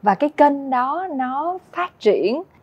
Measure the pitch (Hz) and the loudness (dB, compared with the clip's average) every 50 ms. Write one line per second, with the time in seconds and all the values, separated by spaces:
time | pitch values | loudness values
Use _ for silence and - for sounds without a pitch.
0 | - 208 196 190 277 302 302 - 294 285 285 277 277 269 262 247 247 262 285 330 | 2 2 2 2 0 -2 2 4 4 4 4 0 -4 -2 -2 0 0 0 -2 -4
1 | 381 370 311 269 262 254 254 277 302 339 359 370 _ _ - - 359 359 _ _ | -6 -6 -6 -6 -4 -4 -4 -4 -4 -4 -6 -8 _ _ -8 -6 -6 -6 _ _
2 | - 214 190 127 135 185 233 302 370 _ _ _ | 2 2 2 4 2 0 -2 -2 -6 _ _ _